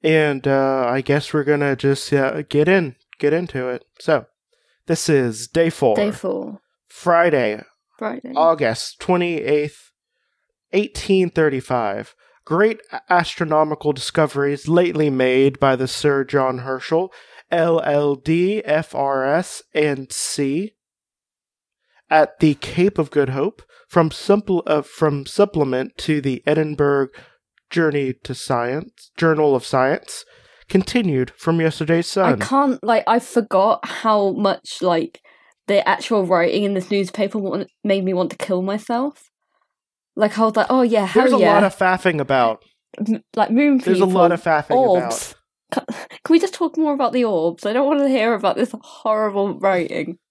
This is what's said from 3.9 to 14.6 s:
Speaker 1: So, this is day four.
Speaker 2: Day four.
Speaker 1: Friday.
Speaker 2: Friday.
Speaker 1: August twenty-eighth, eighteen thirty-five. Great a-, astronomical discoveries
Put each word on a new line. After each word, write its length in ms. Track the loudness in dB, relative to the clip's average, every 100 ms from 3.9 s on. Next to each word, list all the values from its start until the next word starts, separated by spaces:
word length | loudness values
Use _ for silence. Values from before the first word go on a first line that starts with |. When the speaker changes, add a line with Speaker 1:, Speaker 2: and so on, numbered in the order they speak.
| _
Speaker 1:
So, 260 | -2 -2 -2 _ _ _ _ _ -4
this 220 | -2 2
is 380 | 2 0 -4 -6
day 240 | 0 0
four. 240 | 2 0 2
Speaker 2:
Day 160 | -2
four. 480 | -4 -6 -6 -8 -16 _ _ _
Speaker 1:
Friday. 760 | -6 0 2 4 2 0 -4 -12 _ _ _
Speaker 2:
Friday. 360 | -10 -10 -6 0
Speaker 1:
August 640 | 2 2 -2 -2 -10 -10
twenty-eighth, 920 | -2 0 0 -4 -2 -2 -2 -10 -20 _ _ _ _ _ _ _ _
eighteen 560 | -4 -4 -8 0 0 2
thirty-five. 840 | 2 0 0 -2 -2 -2 -6 -10 _ _ _ -4
Great 360 | 0 0 0 _
a-, 80 | -16 _
astronomical 840 | 0 0 -6 0 0 0 0 -4
discoveries 760 | -4 -4 -2 -2 0 -2 -2